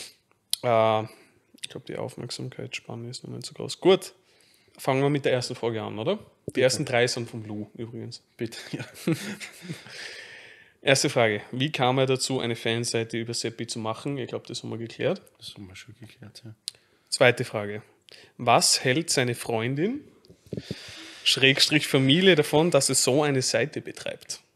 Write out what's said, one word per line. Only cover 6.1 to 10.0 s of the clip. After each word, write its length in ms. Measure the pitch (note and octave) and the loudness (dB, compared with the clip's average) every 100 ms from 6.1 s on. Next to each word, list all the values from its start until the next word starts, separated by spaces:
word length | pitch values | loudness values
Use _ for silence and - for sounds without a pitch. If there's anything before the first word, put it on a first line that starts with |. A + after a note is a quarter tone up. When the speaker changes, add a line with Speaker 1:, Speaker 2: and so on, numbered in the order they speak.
| G#3+ | -2
Speaker 1:
Die 360 | - _ - | -6 _ -6
Speaker 2:
Bitte. 80 | - | 2
Speaker 1:
ersten 220 | B2+ A#2+ | 2 2
drei 220 | D3 A#2+ A#2+ | 0 2 2
sind 240 | - A#2 | 0 -6
vom 140 | A#2+ | -10
Lou 240 | G#2+ G#2 G#2 - | -10 -8 -10 -10
übrigens. 460 | A2+ A#2 A2+ A#2+ _ - | -12 -10 -12 -14 _ -8
Speaker 2:
Bitte, 220 | A2+ - - | -8 -8 -10
ja. 120 | - - - - | -10 -10 -6 -2
Speaker 1:
<laughs> 80 | D#3+ G3+ G#3 - - F3+ - - - | -2 -4 -12 -14 -16 -14 -14 -14 -16